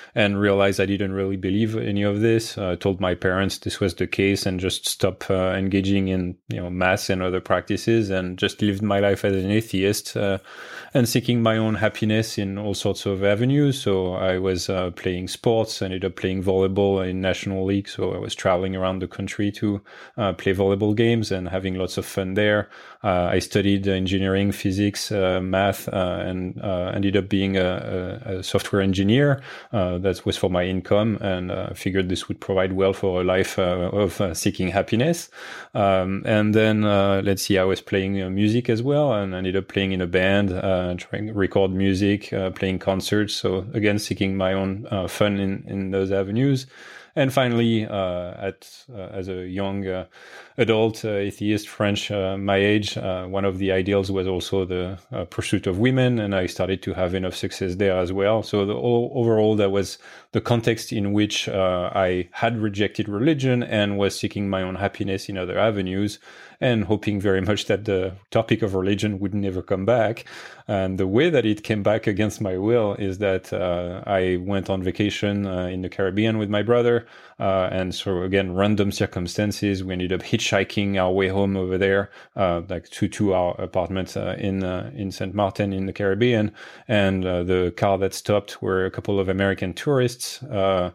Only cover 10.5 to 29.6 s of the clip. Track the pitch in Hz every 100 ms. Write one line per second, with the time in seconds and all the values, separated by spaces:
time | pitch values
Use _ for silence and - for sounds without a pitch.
10.5 | - - - - 139 117 127 120 120 113
11.5 | 110 110 107 110 - 107 107 110 - 98
12.5 | 98 104 98 104 95 - 95 101 101 123
13.5 | 143 143 127 - 95 92 92 95 92 95
14.5 | 92 - 95 90 85 95 90 92 - 123
15.5 | 113 110 - 95 92 95 87 95 95 92
16.5 | 95 95 95 101 98 92 92 92 90 -
17.5 | 95 95 101 101 - 95 95 104 - 95
18.5 | 90 95 95 92 92 92 - 98 - 101
19.5 | 101 107 98 - - - - 101 90 -
20.5 | 95 98 98 104 107 117 117 104 95 90
21.5 | 95 95 92 92 - 92 - 95 95 104
22.5 | 104 98 - - - 107 90 90 98 -
23.5 | 107 101 101 95 95 92 98 95 95 101
24.5 | 95 101 95 101 101 - 107 92 92 92
25.5 | 92 101 95 - 101 90 90 92 92 92
26.5 | - 104 92 90 101 98 98 95 98 98
27.5 | 95 92 92 - 95 90 98 - 92 92
28.5 | 98 - 104 98 95 98 120 143 135 -
29.5 | -